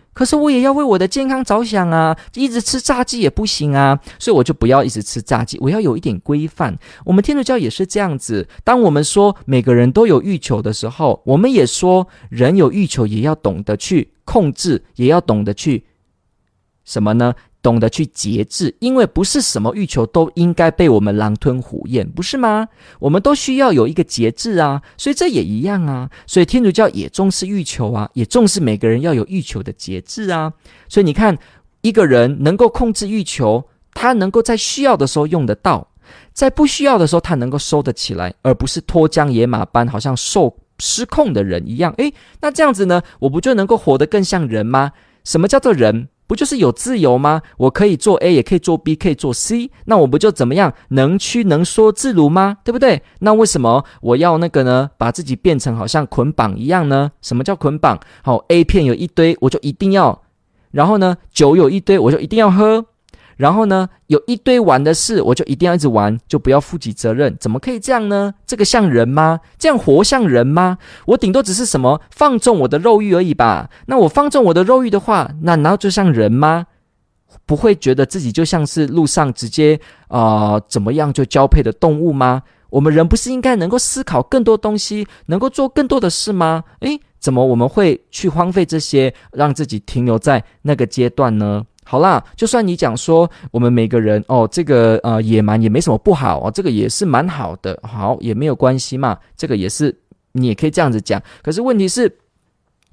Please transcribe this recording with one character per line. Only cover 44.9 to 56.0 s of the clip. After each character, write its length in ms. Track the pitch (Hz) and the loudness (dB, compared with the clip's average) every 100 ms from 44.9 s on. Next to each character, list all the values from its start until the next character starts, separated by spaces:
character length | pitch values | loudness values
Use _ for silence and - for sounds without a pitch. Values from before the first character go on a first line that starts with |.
| - _ _ | -6 _ _
什 140 | - 165 | -4 0
么 80 | 196 | 2
叫 140 | 269 | 2
做 140 | 247 | 2
人？ 340 | 156 107 113 135 _ - | 2 2 2 -6 _ -8
不 100 | 226 | -4
就 100 | 294 | -4
是 120 | 269 | 0
有 120 | 135 | 0
自 260 | - 247 240 | 0 -4 0
由 220 | 139 123 | 2 2
吗？ 240 | 147 160 - - | 0 -2 -6 -2
我 120 | 131 | -2
可 160 | - | 2
以 120 | 208 156 | 0 2
做 180 | 214 175 | 0 2
A， 140 | 180 | 4
也 80 | 151 | 2
可 140 | - | 2
以 40 | 175 | -2
做 180 | - 160 | 0 -2
B， 160 | 160 | -2
可 160 | 156 185 | -2 -2
以 60 | 139 | -2
做 180 | 139 | -4
C， 340 | 120 - 240 247 _ - | -4 -4 -6 -6 _ 0
那 100 | 208 | 2
我 100 | 135 | 2
不 100 | 139 | 2
就 140 | 214 | 0
怎 160 | - 123 | 0 0
么 80 | |
样， 180 | 170 185 - - | 0 0 -2 -4
能 280 | 135 135 196 | 0 2 0
屈 240 | - 240 | -2 -2
能 220 | 196 151 | 0 0
缩 260 | 180 - 220 | 0 2 2
自 220 | 214 269 | 2 -2
如 160 | 185 147 | 2 2
吗？ 300 | 185 196 202 | 2 0 -2
对 80 | - | -6
不 80 | 233 | 0
对？ 240 | 254 143 - - | 2 2 -4 -2
那 140 | 208 | 2
为 100 | 220 | 4
什 160 | 220 151 | 2 2
么 240 | 117 127 - - | 2 0 -2 -6
我 160 | 117 127 | -2 2
要 220 | 175 160 | 2 0
那 80 | 170 | 0
个 160 | 143 | 0
呢， 280 | 127 127 139 - | 2 0 0 -4
把 140 | 117 | -4
自 140 | 147 | -4
己 100 | 143 | -8
变 240 | 127 185 143 | -2 0 0
成 160 | 127 | -2
好 100 | 113 | -4
像 220 | 104 156 | -4 -4